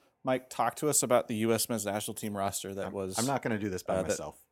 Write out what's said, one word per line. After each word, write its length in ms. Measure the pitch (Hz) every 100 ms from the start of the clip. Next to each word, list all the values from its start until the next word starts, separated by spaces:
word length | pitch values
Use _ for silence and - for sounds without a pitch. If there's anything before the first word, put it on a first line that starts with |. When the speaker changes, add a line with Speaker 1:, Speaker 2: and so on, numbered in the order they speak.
| _ _
Speaker 1:
Mike, 240 | 131 131 -
talk 240 | - 117 -
to 120 | 151
us 140 | 135
about 260 | 123 123 -
the 80 | 107
U 160 | 113
S 160 | 113 -
men's 160 | 113 101
national 280 | 104 107
team 220 | 101 110 101
roster 380 | 98 - 98
that 120 | 98 95
Speaker 2:
I'm, 60 |
Speaker 1:
was, 260 | 98 95 98
Speaker 2:
I'm 80 | 127
not 160 | 131
gonna 160 | 131 107
do 100 | 104
this 140 | 92
by 120 | -
Speaker 1:
uh, 80 | 92
that 60 | 92
Speaker 2:
myself 280 | 90 76 - _